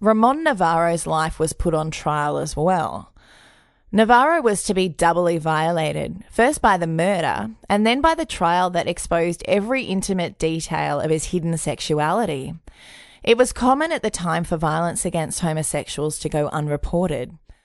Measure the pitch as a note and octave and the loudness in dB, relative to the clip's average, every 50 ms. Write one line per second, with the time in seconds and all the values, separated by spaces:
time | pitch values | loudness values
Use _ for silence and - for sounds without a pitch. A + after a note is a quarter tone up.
0 | G3+ G#3+ A3 A3 A3+ B3+ C#4 D#4 E4 D#4 B3+ F3+ F3+ E3 E3 E3 E3+ E3+ E3+ E3 | 2 2 4 6 4 4 2 2 0 0 2 2 2 2 4 2 2 2 0 0
1 | - D#3 D#3+ D#3 D#3+ D#3+ - - D#3 - - - - F3 D#3 D#3 D#3 D#3+ - - | -2 -2 -2 0 -2 -2 -2 -2 -4 -2 -2 -2 0 0 0 0 -2 -4 -6 -4
2 | - D3+ D3+ D3 D3 D3 D3 C#3+ C#3 D3+ - D3 D3+ F#3 F#3 E3+ C3 D#2 C#2 - | -4 -2 -2 0 -2 -2 -2 -4 -4 -6 -4 -2 0 0 2 0 -2 -4 -6 -10
3 | - - _ _ _ _ - - - - _ _ _ _ _ _ _ _ - G#3 | -14 -18 _ _ _ _ -20 -20 -20 -20 _ _ _ _ _ _ _ _ 2 4
4 | A3 G#3 A#3+ A#3+ C4+ D#4 E4+ E4 B3 A3+ G3+ - - - F#3+ F#3+ F#3 F#3 C#3+ - | 6 6 6 6 6 4 4 4 2 2 2 0 0 -2 0 0 0 0 0 2
5 | E3+ E3+ E3 F3 F3 E3+ E3+ E3 D3+ D#3+ D#3 D#3 D#3+ E3 F3 D#3+ D#3 D3+ D3 D3+ | 2 4 4 4 2 2 2 0 0 0 0 0 0 0 0 0 -2 -2 -2 -4
6 | - - F3 F#3 - - - - A#3 C#4 D4+ - - A3 F#3+ F3 E3+ E3 D#3+ D#3+ | -6 -6 -8 -12 -14 -4 2 2 4 4 2 2 2 2 4 2 0 0 0 0
7 | E3+ G3 G3+ F3 D#3 C3 D2+ - G3+ A3+ A3 - - - G3+ G#3 G#3+ A3+ A#3+ C#4 | 2 2 2 0 0 -2 -2 -4 -6 -8 -10 -10 -4 0 2 2 4 2 2 4
8 | C#4 D#4+ D#4+ E4 D#4+ - - - F#3 E3+ E3+ F3+ F#3 F3+ F3+ E3 - - F3 - | 2 2 2 0 -2 -6 -4 0 0 2 2 2 2 0 0 -2 -2 -2 -4 -6
9 | - - F3 E3+ E3+ F3 E3+ - - - F#3+ G3+ G3+ A#3 C4+ C4 - - F#3+ F#3+ | -4 -2 0 0 2 0 -2 -4 -2 0 0 0 0 0 -2 -2 -2 -2 -4 -2
10 | - - F#3+ F#3 E3+ - - - D#3+ D#3+ D#3+ E3 - - E3 D3+ D3 D3 D3 C#3+ | -2 -2 -2 -2 -2 -4 -4 -4 -2 -2 -2 -4 -4 -4 -4 -4 -2 -2 -2 -2
11 | - D#3 D#3 D#3 - - F#3 F3 D#3 E3+ E3 D#3 - F3 C#3 - - - D#3 D3+ | 0 0 0 0 -2 -2 -4 -2 -2 -2 -4 -4 -4 -6 -6 -4 -4 -2 -2 0
12 | D3 D#3+ F3+ A3+ A#3 F3 D3 C3 C3+ D#3 E3 - _ - - - - - - - | 0 0 0 0 0 -2 -4 -6 -8 -10 -12 -14 _ -20 -20 -20 -20 -20 -20 -20
13 | - - - _ - - A#3 A#3 B3 - - - A#3+ B3+ C4+ C#4+ D#4 E4 D#4+ C4 | -20 -20 -20 _ 2 4 4 4 4 2 0 0 2 2 2 2 2 -2 -2 -4
14 | - A3 - - F3 E3+ D#3+ E3+ E3+ - F3 D#3 E3 D#3 D#3 D#3+ E3+ E3+ - - | -4 -4 -4 -4 -4 -2 -2 -2 -2 -2 -2 -2 0 0 0 0 -2 -2 -4 -4
15 | - F3+ E3+ E3 D#3 D3 - - F3 E3 D#3 D#3 D3+ - - D3 - - - C#3+ | -4 -4 -2 -4 -4 -4 -4 -2 -2 -2 -2 -2 -4 -4 -4 -6 -6 -6 -6 -4
16 | D3+ D#3 D3+ - - D3 - D3+ D3 - - D#3 D3+ D3 D3 C#3+ - - - E3+ | -4 -4 -4 -6 -6 -4 -2 -2 -2 -2 -2 -4 -4 -4 -4 -4 -4 -2 -2 0
17 | F#3 F3+ D3 A#2+ B2+ - E3+ - _ - - _ | 0 -2 -2 -6 -8 -10 -14 -20 _ -20 -20 _